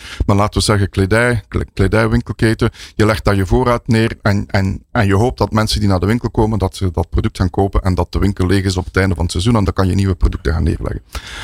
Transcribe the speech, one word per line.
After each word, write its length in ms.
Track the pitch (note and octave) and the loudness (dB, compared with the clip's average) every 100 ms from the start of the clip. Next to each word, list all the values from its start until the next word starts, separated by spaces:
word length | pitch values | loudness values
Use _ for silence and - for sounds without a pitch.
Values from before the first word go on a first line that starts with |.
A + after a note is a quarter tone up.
| - - - | -6 -4 0
Maar 100 | G2+ | 2
laten 240 | G#2 - | 0 0
we 60 | - | 0
zeggen 240 | G#2 G2 | 2 0
kledij, 540 | - F#2+ G#2+ A#2+ A#2 - | 0 2 2 2 0 -4
kle-, 180 | - - | -6 -4
kledijwinkelketen. 960 | - - G#2+ A2 A#2 - - A2+ A2+ A2+ - - - | -2 0 2 2 0 -2 0 0 2 -2 -4 -8 0
Je 100 | G#2+ | 2
legt 180 | G#2+ - | 2 0
daar 100 | G2 | 0
je 100 | F#2+ | 2
voorraad 420 | A#2 B2 A#2 - | 2 2 0 2
neer 300 | A2+ A2+ - | 2 0 0
en, 220 | G#2+ G2+ G2 | 0 0 0
en, 360 | G2+ F#2+ F2+ - | 0 0 -2 -4
en 160 | A#2+ G2+ | 0 2
je 80 | G2 | 4
hoopt 220 | B2 - | 2 0
dat 140 | G#2 | -2
mensen 280 | G#2+ G#2+ A2 | 0 0 0
die 100 | G#2 | 0
naar 100 | F#2 | 2
de 60 | G2+ | 2
winkel 240 | A#2+ A2+ | 0 -2
komen, 300 | - A2 G#2+ | 0 0 0
dat 160 | F#2 - | -4 -2
ze 160 | F#2 | -4
dat 180 | F2 F2 | -2 -2
product 280 | - G#2 - | -2 -2 -2
gaan 120 | F#2 | -2
kopen 320 | - G2 - | 0 0 0
en 140 | F#2+ F2+ | 0 0
dat 160 | F2 | -2
de 80 | F2 | -2
winkel 260 | F#2+ G2 F2+ | -2 0 0
leeg 160 | G2 | 0
is 140 | F#2+ F2+ | 0 -2
op 80 | F2 | -2
het 120 | F#2 | 0
einde 160 | F#2+ F2 | 0 0
van 80 | |
het 80 | F2 | -2
seizoen. 240 | E2+ G#2 A#2 | -2 0 2
En 80 | |
dan 100 | F#2+ | 0
kan 140 | - F#2 | 0 0
je 80 | F#2 | 2
nieuwe 200 | G2 F#2 | 0 2
producten 380 | - - - | 0 0 -2
gaan 100 | E2 | 0
neerleggen. 380 | D#2+ F2 - - - - - - | 0 -2 -4 -8 -10 -14 -14 -14